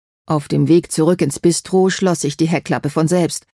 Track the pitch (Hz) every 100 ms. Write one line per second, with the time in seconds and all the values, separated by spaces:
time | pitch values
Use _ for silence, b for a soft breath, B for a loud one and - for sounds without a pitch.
0 | _ _ - 156 147 147 139 170 - -
1 | 156 180 139 - 170 165 - 190 190 -
2 | 190 165 147 143 160 160 - 127 147 156
3 | 160 180 160 - -